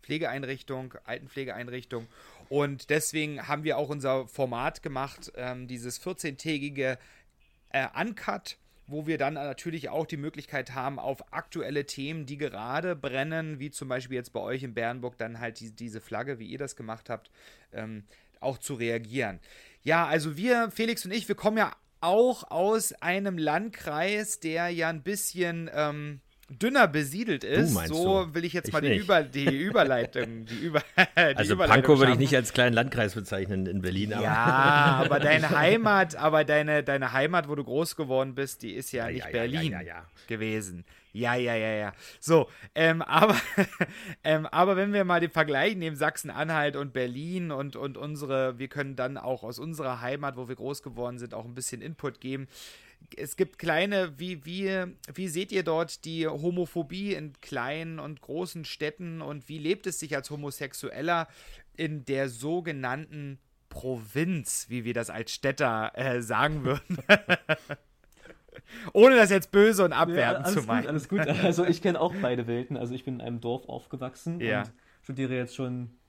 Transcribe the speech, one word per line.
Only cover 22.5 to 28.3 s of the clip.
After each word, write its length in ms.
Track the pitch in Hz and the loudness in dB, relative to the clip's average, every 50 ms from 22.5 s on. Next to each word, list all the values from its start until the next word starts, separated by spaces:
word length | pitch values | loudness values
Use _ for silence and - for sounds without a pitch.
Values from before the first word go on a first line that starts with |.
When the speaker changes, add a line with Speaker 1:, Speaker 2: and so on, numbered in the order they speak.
Speaker 1:
aus 420 | - 160 180 202 220 226 220 - - - | 0 2 2 4 2 2 0 -2 -6 -4
einem 380 | - 170 180 196 196 196 185 165 | -2 -2 -2 0 -2 -2 -2 0
Landkreis, 1000 | 156 151 147 175 208 226 202 - - 165 147 151 170 190 208 208 214 208 - - | 0 2 2 0 -2 -4 -10 -10 -8 -6 -2 0 0 0 0 -2 -2 -4 -6 -6
der 300 | - 165 160 165 175 175 | -4 -4 -2 -2 -2 -2
ja 220 | 175 165 165 160 | -2 0 0 -2
ein 120 | 165 156 | -2 -4
bisschen, 680 | 131 180 208 202 - - - 180 180 175 170 165 165 160 - | -4 -4 -4 -2 -4 -6 -2 -2 -2 -2 -2 -4 -6 -4 -2
ähm, 460 | 147 151 151 147 151 147 147 147 139 _ _ _ _ _ _ | 0 0 0 -2 -4 -8 -8 -10 -12 _ _ _ _ _ _
dünner 360 | 139 120 - 240 269 277 233 175 | -6 0 0 2 6 6 6 6
besiedelt 540 | 139 151 151 135 143 196 233 226 170 131 | 4 0 -2 -2 -4 -4 -2 -2 -2 -2
Speaker 2:
Du 40 | - 107 | -2 2
Speaker 1:
ist. 240 | 139 - 156 165 | 2 4 4 4
Speaker 2:
meinst 220 | 127 90 - 82 151 | 4 2 2 2 0
Speaker 1:
So 320 | 160 180 190 190 190 185 | 2 2 4 4 2 2
Speaker 2:
du? 80 | 165 | 0